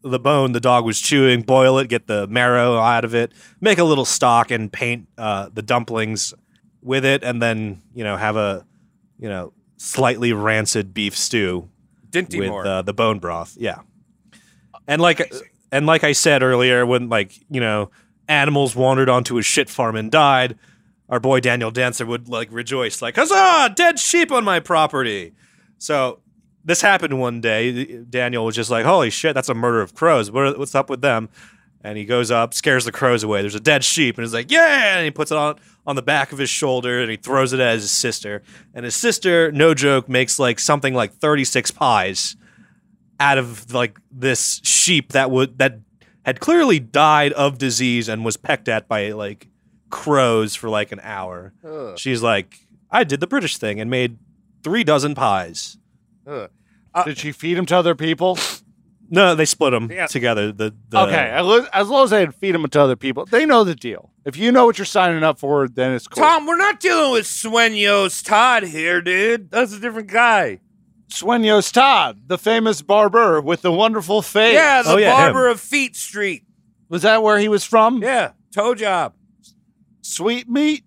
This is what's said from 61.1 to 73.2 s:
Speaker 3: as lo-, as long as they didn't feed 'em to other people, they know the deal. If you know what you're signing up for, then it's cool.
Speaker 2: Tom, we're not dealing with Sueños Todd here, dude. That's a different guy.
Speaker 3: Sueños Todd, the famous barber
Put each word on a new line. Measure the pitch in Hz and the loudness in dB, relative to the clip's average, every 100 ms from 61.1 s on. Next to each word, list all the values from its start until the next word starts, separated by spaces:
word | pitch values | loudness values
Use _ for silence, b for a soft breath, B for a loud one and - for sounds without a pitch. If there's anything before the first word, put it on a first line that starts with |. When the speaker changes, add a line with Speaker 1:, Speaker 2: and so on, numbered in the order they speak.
| 170 123 | 0 -2
Speaker 3:
as | 131 175 | -2 2
lo-, | 226 247 | 2 2
as | 196 202 | -2 0
long | 269 262 | 2 4
as | |
they | 208 | 4
didn't | 170 - | 0 -2
feed | 196 170 | -2 -2
'em | 151 | 0
to | 147 | 2
other | 143 123 | 2 2
people, | 135 127 - | -4 -6 0
they | 233 311 | 0 4
know | 247 196 | 4 2
the | 147 | -2
deal. | 120 95 - _ - | -10 -12 -16 _ -12
If | 143 | -2
you | 226 | 2
know | 254 240 | 6 4
what | 208 | 2
you're | 196 | -2
signing | 208 180 165 | 0 2 2
up | 156 147 | 0 0
for, | 143 147 135 | -2 0 0
then | 123 127 | -2 -2
it's | 123 - | -2 -6
cool. | - | 2
Speaker 2:
Tom, | 302 330 302 | 4 4 0
we're | 339 | 0
not | 392 - | 0 0
dealing | 370 339 294 | 0 0 2
with | 233 202 | 0 -4
Sueños | - 220 226 226 214 202 202 190 - - | -8 -2 2 2 2 2 2 0 -4 0
Todd | 214 247 233 | 4 4 2
here, | 185 156 160 175 | -2 -4 -2 -2
dude. | 175 180 214 233 185 | 0 0 0 -2 -2
That's | 220 240 | -2 -2
a | 202 | -4
different | 233 226 208 | -8 -8 -4
guy. | 208 240 214 147 92 _ _ _ _ _ | 2 4 4 0 -6 _ _ _ _ _
Speaker 3:
Sueños | - 185 240 220 208 - | -8 -2 0 4 4 4
Todd, | 240 277 233 139 - 127 | 4 4 4 2 -4 -6
the | 175 | -4
famous | - 226 220 165 | 0 0 0 -2
barber | 151 202 208 220 | 0 2 4 4